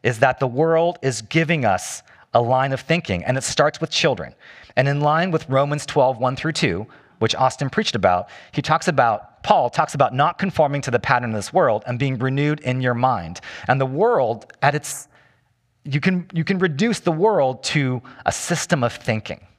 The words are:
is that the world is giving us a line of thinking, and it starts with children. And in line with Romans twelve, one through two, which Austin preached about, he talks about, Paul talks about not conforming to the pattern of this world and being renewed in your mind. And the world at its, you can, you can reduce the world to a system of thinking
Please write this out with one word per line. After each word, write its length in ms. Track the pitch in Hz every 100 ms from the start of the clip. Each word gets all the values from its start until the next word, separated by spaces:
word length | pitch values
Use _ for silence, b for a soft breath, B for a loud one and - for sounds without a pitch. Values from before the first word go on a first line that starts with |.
is 160 | 113 113
that 220 | 135 127
the 60 | 131
world 520 | 123 165 165 170 175
is 220 | 131 110
giving 420 | 107 160 160 165
us 380 | 113 92 - - b b b
a 60 | 117
line 300 | 120 127 135
of 60 | 135
thinking, 440 | - 170 - 90
and 140 | - 131
it 60 |
starts 360 | - - 151 -
with 100 | 165
children. 440 | - 160 104 69 - B B B -
And 120 | 135
in 120 | 143
line 300 | 147 156 185
with 180 | 160 -
Romans 380 | 135 143 147 -
twelve, 320 | 151 131 120
one 180 | 127 135
through 160 | 160
two, 340 | 151 131 87 110 B B B
which 140 | 110
Austin 360 | - 131 - 139
preached 240 | - 214
about, 340 | 110 92 90 - B B
he 80 | -
talks 280 | 139 156 -
about, 540 | 139 120 104 - _
Paul 280 | - 226 123
talks 240 | - 156
about 180 | 139 131
not 240 | 127 156 -
conforming 460 | 190 - 143 143
to 80 | 131
the 80 | 120
pattern 320 | - 127 120
of 60 | 107
this 160 | -
world 300 | 175 143 104 -
and 120 | 120
being 200 | 139 127
renewed 420 | 131 135 147 147
in 200 | 127 127
your 120 | 127
mind. 480 | 120 127 113 82 85 B B B
And 120 | 135
the 60 | 135
world 680 | 139 226 214 120 113 - -
at 120 | 143
its, 340 | 147 - - - b b b b _ _ _
you 160 | 131 139
can, 280 | 190 180 175
you 120 | 165
can 140 | 156 190
reduce 420 | 185 139 226 208
the 120 | -
world 500 | 156 214 196 131 131
to 380 | - 151 135 127 B B -
a 60 |
system 500 | - - 170 - 156
of 100 | 120
thinking 540 | - - 110 - - -